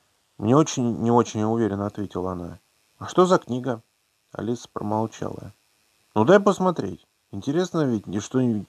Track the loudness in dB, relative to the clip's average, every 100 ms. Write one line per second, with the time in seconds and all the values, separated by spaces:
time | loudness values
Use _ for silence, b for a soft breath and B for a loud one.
0 | _ _ _ -6 2 4 4 0 -2 0
1 | 2 4 4 0 -2 0 0 -2 -6 -6
2 | -8 -6 -6 -6 -10 -14 _ _ _ -16
3 | -4 2 4 4 0 -6 -6 -8 -10 _
4 | _ _ _ -8 -6 -6 -8 -10 -4 -2
5 | -2 -6 -10 -10 -16 -20 _ _ _ _
6 | _ 2 6 6 6 0 0 0 -4 -8
7 | _ _ _ -10 -4 -2 -2 -2 -2 -2
8 | -4 -8 -4 0 0 -2